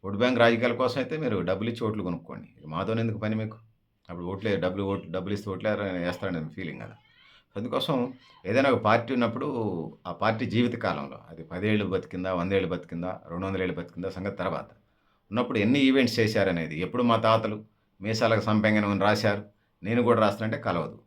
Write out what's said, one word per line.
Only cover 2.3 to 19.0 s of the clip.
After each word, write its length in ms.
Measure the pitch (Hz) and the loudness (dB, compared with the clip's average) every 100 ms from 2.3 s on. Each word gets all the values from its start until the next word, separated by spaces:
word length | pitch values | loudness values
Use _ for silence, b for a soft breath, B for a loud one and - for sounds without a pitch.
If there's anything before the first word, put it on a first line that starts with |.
| 60 53 - | -16 -16 -20
ఇక 80 | 76 | -8
మాతోనే 340 | 80 98 113 | -4 -2 0
ఎందుకు 160 | 117 107 | -2 -2
పని 180 | 107 110 | -4 -2
మీకు? 220 | 110 - _ _ _ _ - | -4 -10 _ _ _ _ -14
అప్పుడు 160 | 87 87 | -10 -8
ఓట్లే, 300 | 95 107 95 | -4 -2 0
డబ్బులు, 280 | 90 95 | 0 -2
ఓట్లు, 280 | 98 98 - | -2 -2 -4
డబ్బులు 220 | 90 92 | -6 -4
ఇస్తే 160 | 101 101 | -4 -4
ఓట్లు 200 | 92 104 | -4 -2
వేస్తారని 800 | 101 101 90 87 87 98 85 78 | -2 -2 -2 -4 -4 -4 -4 -6
ఫీలింగ్ 320 | - 87 65 | -8 -10 -10
కదా. 140 | 53 - b b b b _ 101 | -14 -18 b b b b _ -8
అందుకోసం 560 | 117 135 131 135 123 - B B 92 | -4 -4 -2 -2 -2 -6 B B 0
ఏదైనా 240 | 117 135 | 2 4
ఒక 120 | 120 | 4
పార్టీ 320 | 110 117 113 | 4 4 2
ఉన్నప్పుడు, 340 | 127 117 117 147 127 107 87 78 - - | 0 0 0 -4 -2 -2 -4 -8 -10 -12
ఆ 40 | |
పార్టీ 340 | 85 107 113 127 | 0 0 0 0
జీవిత 300 | 107 120 - | 2 2 0
కాలంలో 440 | 101 76 69 65 - | -2 -2 -6 -12 -16
అది 140 | 82 | -16
పదేళ్ళు 420 | 78 87 104 107 101 | -10 -4 2 2 2
బతికిందా, 480 | 92 - 92 92 | -2 -4 -6 -2
వందేళ్ళు 360 | 92 87 98 90 | -2 2 0 0
బతికిందా, 520 | 87 - 85 87 - 76 | -4 -6 -8 -6 -8 -10
రెండు 160 | 87 95 | -6 -4
వందల 160 | 95 | -2
ఏళ్ళు 140 | 92 82 | -2 -4
బతికిందా 340 | 87 - 95 | -10 -8 -8
సంగతి 260 | 92 98 98 | -6 -8 -4
తర్వాత, 320 | 87 76 - - _ _ _ _ _ | -4 -4 -8 -20 _ _ _ _ _
ఉన్నప్పుడు 260 | 107 123 110 | -4 -2 2
ఎన్ని 200 | 104 139 | 4 6
ఈవెంట్స్ 400 | 135 135 123 - | 6 6 4 4
చేశారనేది, 600 | 107 107 95 85 80 78 | 2 4 2 2 -4 -4
ఎప్పుడు 240 | 90 123 | -4 0
మా 120 | 120 113 | 4 4
తాతలు 500 | 110 113 110 104 107 _ _ _ | 6 4 2 -6 -12 _ _ _
మీసాలకు 400 | 101 110 113 110 | -4 2 4 4
సంపెంగనం 500 | 98 107 107 107 104 | 4 4 4 4 2
అని 80 | |
రాశారు, 460 | 98 | 2